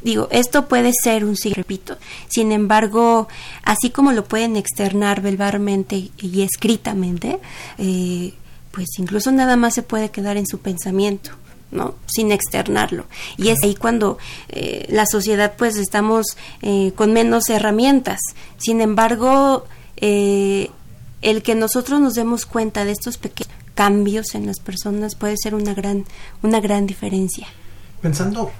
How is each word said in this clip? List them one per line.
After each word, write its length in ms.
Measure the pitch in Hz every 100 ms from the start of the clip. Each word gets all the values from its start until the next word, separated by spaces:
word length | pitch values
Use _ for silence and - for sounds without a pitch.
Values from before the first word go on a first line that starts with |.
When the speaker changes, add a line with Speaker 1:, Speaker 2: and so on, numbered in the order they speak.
Speaker 1:
Digo, 260 | 226 214 -
esto 380 | 247 247 294 285
puede 240 | 247 240
ser 320 | 247 233 220
un 120 | 208 202
sí, 160 | 208
repito. 440 | 196 - 190 - - - - -
Sin 240 | 233 220
embargo, 760 | 214 208 214 220 220 233 226 202 - - -
así 260 | - 208 247
como 220 | 277 277
lo 120 | 226
pueden 320 | - 220 226 214
externar 680 | - - 196 202 202 202
verbalmente 880 | 196 196 202 202 202 196 190 196 190 -
y 240 | 185 190
escritamente, 1000 | 190 - 233 214 - 196 180 175 233 381 - - - -
eh, 560 | 190 185 180 175 180 - - - -
pues 180 | - 180 -
incluso 340 | 180 208 262
nada 240 | 262 254 240
más 180 | 233
se 80 | 240
puede 280 | 240 220 214
quedar 260 | 196 202 208
en 100 | 196
su 120 | 190
pensamiento, 720 | 196 180 190 190 202 196 - - - - -
¿no? 240 | - - - -
Sin 240 | - 214
externarlo. 760 | 202 - - 180 202 214 175 - - - -
Y 120 | 208
es 100 | 226
ahí 100 | 202
cuando, 440 | - 233 233 202 - - - -
eh, 380 | - - - -
la 160 | 214
sociedad, 500 | 214 214 202 208 208 -
pues, 180 | 240 214
estamos, 580 | 190 208 214 226 208 - - -
eh, 300 | 202 196 190
con 180 | - 214
menos 380 | 226 233 233 226
herramientas. 680 | 214 214 214 269 277 254 190 - - - -
Sin 240 | - 226
embargo, 840 | 214 208 226 226 247 269 277 254 - - - -
eh, 720 | 208 202 202 196 196 196 - - - - - -
el 200 | 220 220
que 140 | 233 226
nosotros 420 | 220 254 247 285
nos 160 | 269
demos 320 | 226 226 233 -
cuenta 380 | 233 220 208
de 80 | 202
estos 240 | 208 240 -
pequeños 360 | 202 - - - -
cambios 600 | - 202 202 202 214 214
en 120 | 208 208
las 120 | 190
personas 580 | - 185 208 208 214 -
puede 200 | 208 208
ser 180 | 214
una 200 | 208 202
gran, 320 | 196 196 196 196 - - -
una 180 | 214 220
gran 260 | 202 202 196
diferencia. 600 | 190 208 190 190 - - - - - - -
Speaker 2:
Pensando, 500 | 165 143 196 226 202